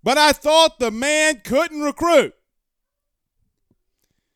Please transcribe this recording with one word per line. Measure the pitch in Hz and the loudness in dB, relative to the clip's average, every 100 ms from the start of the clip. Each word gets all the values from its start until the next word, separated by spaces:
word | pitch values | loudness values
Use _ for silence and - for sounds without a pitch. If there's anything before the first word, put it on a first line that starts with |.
But | - 277 | -2 0
I | 302 | 2
thought | 277 294 311 320 - | 0 0 2 2 0
the | 240 | -8
man | 220 277 302 311 269 | -6 -4 -2 -2 -4
couldn't | - 262 330 302 | -4 -2 -2 -4
recruit. | 294 - 330 320 160 _ _ _ _ _ _ _ _ _ _ _ _ _ _ _ _ _ _ _ _ | -8 -4 2 2 2 _ _ _ _ _ _ _ _ _ _ _ _ _ _ _ _ _ _ _ _